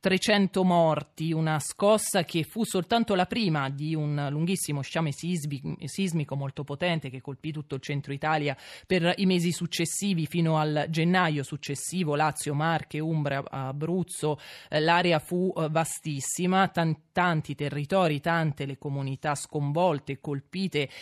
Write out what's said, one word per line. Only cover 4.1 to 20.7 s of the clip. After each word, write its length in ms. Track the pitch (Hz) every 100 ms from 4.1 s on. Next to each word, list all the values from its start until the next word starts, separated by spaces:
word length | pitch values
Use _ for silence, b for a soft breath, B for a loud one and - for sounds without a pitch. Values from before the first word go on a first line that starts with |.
| 147 143
lunghissimo 540 | 147 170 190 - 147
sciame 300 | 135 170 160
sismi-, 640 | 139 165 180 147 139 147 - 135
sismico 500 | - 190 165 143 139
molto 260 | 139 -
potente 460 | 139 143 175 165 143
che 140 | 127
colpì 300 | - 135 156
tutto 240 | 151 143 135
il 40 |
centro 320 | - 143 139
Italia 420 | 139 156 156 143 131 B B -
per 280 | 185 170 -
i 80 |
mesi 200 | 190 180 170
successivi, 800 | 170 170 - 165 - 202 180 151
fino 320 | 175 165 156
al 280 | 151 151 147
gennaio 560 | 160 165 185 175 151
successivo, 720 | 131 147 - 139 - 180 165 147
Lazio, 360 | 156 143 -
Marche, 460 | 143 160 160 147 151
Umbria, 460 | 156 160 143 135 139
Abruzzo, 920 | 135 131 139 160 185 170 - 151 147 B B B
eh, 120 | 151
l'area 400 | 156 170 180 160
fu, 320 | - 180 185 -
eh, 120 | 156
vastissima, 960 | 156 160 - 156 143 131 - 180 185 190
tan-, 440 | - 165 156 _
tanti 420 | - 180 160 -
territori, 640 | 143 143 139 143 190 175 147
tante 460 | 156 170 160 139 139
le 100 | 139
comunità 600 | 147 139 135 135 156 143
sconvolte, 840 | - 151 143 147 180 147 - 139
colpite, 680 | - 139 - 180 190